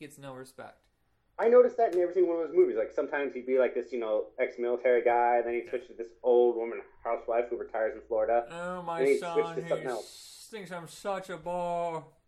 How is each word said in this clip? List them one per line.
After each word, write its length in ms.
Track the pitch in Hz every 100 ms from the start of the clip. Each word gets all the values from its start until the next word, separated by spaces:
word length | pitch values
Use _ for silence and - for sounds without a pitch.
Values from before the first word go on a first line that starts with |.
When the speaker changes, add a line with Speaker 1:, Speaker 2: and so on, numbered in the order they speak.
| 147
Speaker 1:
gets 120 | -
no 160 | 139
respect. 480 | 127 131 - 107 - _ _ _ _ _ -
Speaker 2:
I 100 | 214
noticed 280 | 247 240 -
that 160 | 226 175
in 60 |
every 120 | 175 185
single 180 | 170
one 80 | 170
of 60 | 156
those 80 | 170
movies. 180 | 165 110
Like, 140 | 107
sometimes 420 | - 139 147 139
he'd 120 | 123 123
be, 120 | 131
like, 140 | 120 123
this, 180 | 117
you 60 | 123
know, 260 | 110 107 - -
ex-military 640 | 127 - 120 123 131 120
guy, 340 | 120 120 120 123
and 80 | 117
then 60 |
he'd 160 | 120 -
switch 180 | - -
to 60 |
this 160 | - 113 -
old 340 | 123 123 120 117
woman 240 | 117 104 - -
housewife 420 | 117 117 - 117 120
who 80 | -
retires 360 | 104 113 110 107
in 60 |
Florida. 440 | - 110 107 117 117
Speaker 1:
Oh, 300 | 170 175 180
my 180 | 170 165
Speaker 2:
And 80 | 135
he'd 120 | 139
switch 120 | 175
Speaker 1:
son, 240 | 170 170 165
Speaker 2:
to 60 |
something 160 | 165 151
Speaker 1:
he 60 | 131
Speaker 2:
else. 640 | 117 - - - - -
Speaker 1:
thinks 180 | 220 180
I'm 160 | 175 160
such 400 | - 208 190 190
a 80 | 170
bore. 680 | 160 180 175 175 170 160 147 _